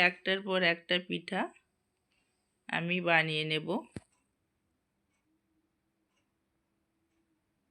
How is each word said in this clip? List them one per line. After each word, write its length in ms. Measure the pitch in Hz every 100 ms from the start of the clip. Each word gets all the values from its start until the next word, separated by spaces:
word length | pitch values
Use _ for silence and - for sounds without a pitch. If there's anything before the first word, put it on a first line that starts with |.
একটার 380 | 180 180 - 196
পর 180 | 202 185
একটা 340 | 175 170 - 180
পিঠা 360 | 180 180 - 190 349 - _ _ _ _ _ _ _ _ _ _ -
আমি 280 | 160 170 180
বানিয়ে 440 | 170 165 160 156
নেব। 240 | 156 156 160 208 311 - - _ _ _ _ _ _ _ _ _ _ _ _ _ _ _ _ _ _ _ _ _ _ _ _ _ _ _ _ _ _ _ _ _ _ _ _